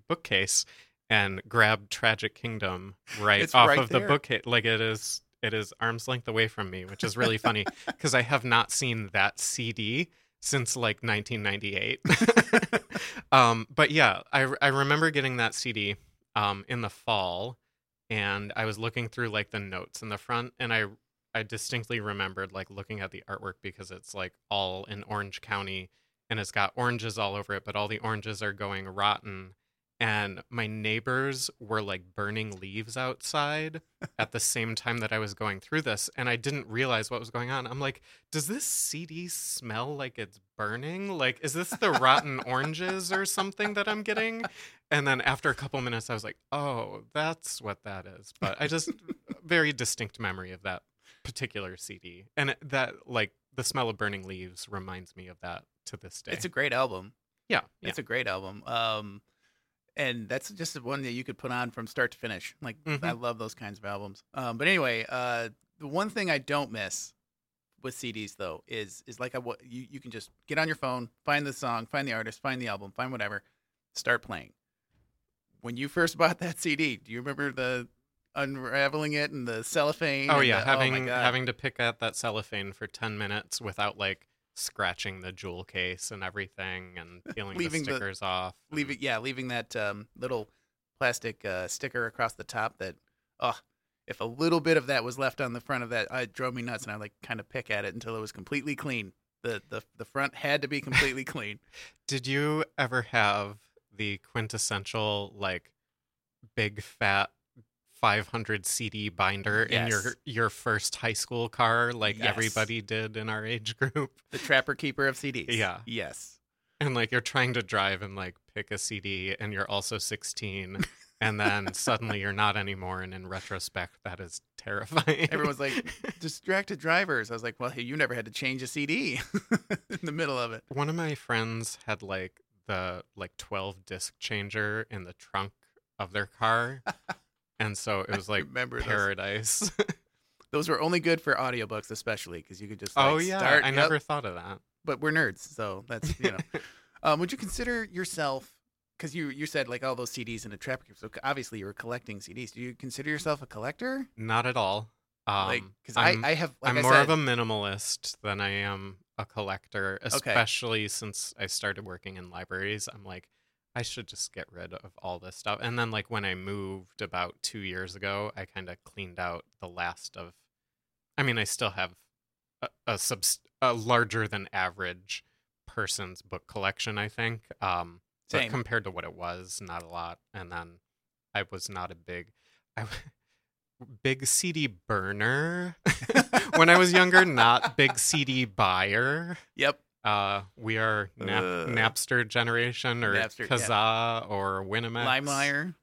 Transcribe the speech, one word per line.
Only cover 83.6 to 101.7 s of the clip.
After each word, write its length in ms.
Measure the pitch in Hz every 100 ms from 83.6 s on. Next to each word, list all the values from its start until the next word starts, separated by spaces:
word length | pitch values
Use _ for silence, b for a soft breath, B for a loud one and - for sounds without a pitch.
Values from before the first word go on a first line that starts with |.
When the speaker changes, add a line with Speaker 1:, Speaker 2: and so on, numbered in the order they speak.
Speaker 1:
without, 380 | 110 92 104 101
like, 300 | 98 95 _ _ _
scratching 640 | - - - 98 90 104 95
the 100 | 92
jewel 320 | 92 95 90
case 480 | - 95 90 90 -
and 140 | 104
everything 760 | 92 101 95 - 95 92 92 90
and 240 | 85 90 -
Speaker 2:
<laughs> 60 | -
Speaker 1:
peeling 200 | 98 95
Speaker 2:
Leaving 280 | 170 160
Speaker 1:
the 80 | 139
Speaker 2:
the 40 | 131
Speaker 1:
stickers 260 | 101 95
off 340 | 98 92 92 - _
Speaker 2:
leaving, 240 | 151 139 135
Speaker 1:
and 60 |
Speaker 2:
yeah, 160 | 135 113
leaving 280 | 127 131 127
that, 280 | 120 113 117
um, 320 | 104 101 - -
little 300 | 123 123 104 _ _ _ _ -
plastic, 460 | 127 117 117 107
uh, 240 | 104 92 90
sticker 380 | - 135 123 113
across 260 | - 113
the 100 | -
top 340 | - 117 110 -
that, 180 | 95 80 _ _ _ -
oh, 180 | 127 - - _ _ _ -
if 120 | -
a 40 |
little 340 | 113 123 165 165
bit 180 | 151 156
of 120 | 127
that 160 | 135
was 120 | 117 123
left 240 | 131 -
on 120 | 131
the 80 | 120
front 240 | - 131
of 60 | 120
that, 200 | 117 104
uh, 40 | 127
it 160 | 120
drove 220 | - 127
me 80 | 123
nuts, 200 | 120 127
and 100 | -
I, 40 | 104
like, 160 | 104 -
kinda 220 | - 113
pick 260 | - 131 -
at 140 | 104
it 100 | 104
until 220 | 101 117 113
it 40 |
was 120 | 110
completely 420 | - 92 147 139
clean. 380 | 139 147 120 98 - _ _
The, 180 | 120 107 -
the, 140 | 110 - -
the 80 |
front 300 | 110 135 139
had 280 | - 147 147
to 60 | 139
be 120 | 143
completely 440 | 135 127 139 127
Speaker 1:
<laughs> 0 |
Speaker 2:
clean. 360 | 127 143 104 104 B